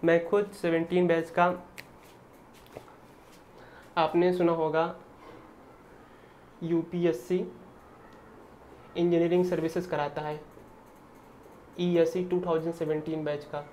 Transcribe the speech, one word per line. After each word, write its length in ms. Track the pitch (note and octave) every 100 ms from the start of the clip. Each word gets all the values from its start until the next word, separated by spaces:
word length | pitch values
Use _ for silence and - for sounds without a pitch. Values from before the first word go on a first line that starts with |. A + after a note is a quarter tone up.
मैं 200 | E3 E3+ E3+
खुद 220 | G3+ G3+
seventeen 540 | - E3+ E3 E3 F3 F3
batch 240 | E3 E3
का, 220 | - F3 F3+ - - - - - - - - - - - - - - - - - - - - - - - -
आपने 340 | D#3 E3+ F3+
सुना 200 | F3+ E3+
होगा 420 | E3 D#3+ D#3 E3+ F3 - - - - - - - - - - - - - - - -
यूपीएससी 760 | E3 E3 E3 F3+ F3 D#3+ - F#3 - - - - - - - - - - - - - - - -
इंजीनियरिंग 480 | F3 E3+ E3+ F3+
सर्विसेज 420 | F3+ F3 D#3+ F3 F3
कराता 360 | D3+ D3 D#3
है, 180 | D3+ D3+ - - - - - - - - - - - - - -
ईएससी 440 | F3 E3+ E3 F#3
टू 160 | F3+ F3+ F3+
थाउजेंड 280 | D#3+ D#3+
सेवनटीन 500 | E3 D#3 D#3 D#3 D#3
बैच 200 | D3 D3
का। 160 | - D3 C#3+